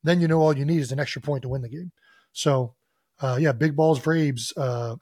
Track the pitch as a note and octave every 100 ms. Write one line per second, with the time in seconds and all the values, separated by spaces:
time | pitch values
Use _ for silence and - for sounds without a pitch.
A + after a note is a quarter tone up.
0 | D#3 F3 E3 D#3+ D#3 C#3+ C#3+ E3+ C3 C3+
1 | C#3 - C#3+ C#3 B2+ C3+ A#2+ C#3 F3+ _
2 | _ _ _ - D#3 C3+ B2 _ _ _
3 | _ _ C3+ B2 D#3 A#2+ D#3 D3 D#3+ D3
4 | D#3 E3 D3+ B2+ A2+ - C3 A#2+ A#2 A#2